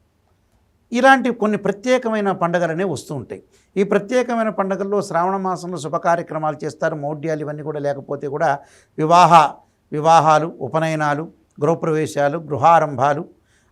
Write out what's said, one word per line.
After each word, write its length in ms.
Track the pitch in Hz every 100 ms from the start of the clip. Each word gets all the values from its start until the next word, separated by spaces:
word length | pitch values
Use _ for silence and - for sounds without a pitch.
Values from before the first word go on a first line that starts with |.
| _ _ _ _ _ _ _ _ _
ఇలాంటి 400 | 233 262 262 254
కొన్ని 260 | 233 214 208
ప్రత్యేకమైన 720 | 196 202 254 254 240 214 202
పండుగలనే 520 | 185 170 175 170 160
వస్తూ 320 | 196 143 - 143
ఉంటాయి. 280 | 101 95 - _ _ -
ఈ 60 |
ప్రత్యేకమైన 640 | 202 214 196 254 247 233 220
పండుగల్లో 520 | 208 196 190 196 202
శ్రావణ 360 | - 165 180 196
మాసంలో 400 | 190 170 175 175
శుభ 180 | 151 160
కార్యక్రమాలు 720 | 180 170 165 156 156 147 156
చేస్తారు. 300 | - 160 160
మౌఢ్యాలు 440 | 143 156 160 156
ఇవన్నీ 240 | 151 147
కూడా 160 | 151 147
లేకపోతే 480 | 143 139 - 143 143
కూడా 320 | 151 165 143 - _ _ -
వివాహ, 520 | 156 175 165 170 147 - _ _ _
వివాహాలు, 640 | 151 156 165 151 156 160 -
ఉపనయనాలు, 680 | 123 160 160 156 151 143 165 _ _ -
గృహప్రవేశాలు, 720 | 147 160 160 156 151 143 143 165
గృహారంభాలు 1080 | 151 139 156 165 151 127 139 147 190 _ _ _ _